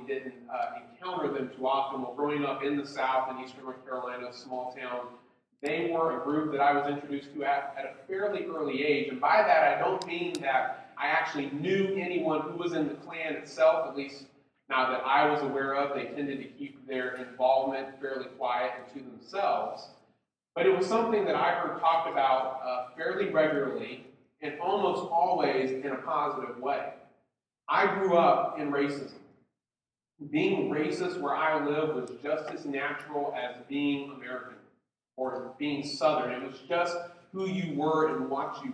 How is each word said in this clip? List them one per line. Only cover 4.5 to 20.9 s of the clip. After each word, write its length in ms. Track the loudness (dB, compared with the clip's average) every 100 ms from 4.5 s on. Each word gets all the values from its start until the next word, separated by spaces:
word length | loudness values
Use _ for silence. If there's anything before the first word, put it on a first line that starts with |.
| -8 -6
town, 360 | -8 -8 -6 -8 -14 _ _ _ _
they 280 | -4 0 0
were 300 | 2 0 0
a 40 |
group 280 | 0 0 0
that 80 | 4
I 140 | 4 4
was 100 | 2
introduced 460 | -4 -4 -8 -8
to 120 | -4
at, 300 | 0 0 -2 -8
at 80 | -10
a 200 | -10 -8
fairly 380 | -4 -2 -2
early 400 | -4 -4 -2 0
age. 240 | 2 2 0
And 100 | 0
by 240 | 4 6 6
that, 280 | 8 6
I 40 | 4
don't 280 | 2 0 -2
mean 280 | -4 -2 -2
that 480 | 2 2 0 -4 -12 -4
I 80 | 0
actually 420 | 2 0 -2 -4
knew 440 | -2 0 2 2 0
anyone 460 | 0 0 2 0
who 160 | -2 -4
was 160 | -2
in 120 | 0 -2
the 80 | -4
Klan 360 | -10 -8 -6
itself, 560 | -6 -6 4 6 6 2
at 80 | -4
least 300 | -8 -10 -20 _ _ _ -2
not 220 | 2 2
that 120 | 2 2
I 200 | 6 6
was 100 | 4
aware 340 | 0 -2 0
of. 220 | 0 0 -2
They 80 |
tended 380 | -6 -4 -4 -6
to 60 | -10
keep 380 | -12 -14 -12 -6
their 280 | -4 -4
involvement 840 | -6 -8 2 4 4 2 -2 -6 -8
fairly 280 | -6 -6 -8 -4
quiet 360 | -2 0 0 -4
and 160 | -12
to 180 | -14 -14
themselves. 800 | -16 -8 0 2 2 -2 -6 -14 -20 _ _ _ _ _
But 120 | 2 6
it 100 | 6
was 100 |
something 380 | 4